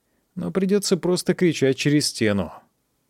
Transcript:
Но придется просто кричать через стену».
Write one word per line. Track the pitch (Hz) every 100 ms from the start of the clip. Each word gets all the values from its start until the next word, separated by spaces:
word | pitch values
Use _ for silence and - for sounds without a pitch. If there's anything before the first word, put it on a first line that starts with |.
| _ _ _ 180
Но | 175
придется | 175 190 202 - 175
просто | 175 180 -
кричать | 180 175 - 135 135
через | 147 147 -
стену». | - 110 101 90 - - _ _ _ _